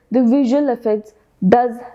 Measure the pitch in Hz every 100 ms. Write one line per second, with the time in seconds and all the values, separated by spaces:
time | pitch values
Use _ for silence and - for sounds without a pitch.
0 | _ 233 240 269 254 277 294 240 226 214
1 | 214 _ _ _ 185 240 247 233 -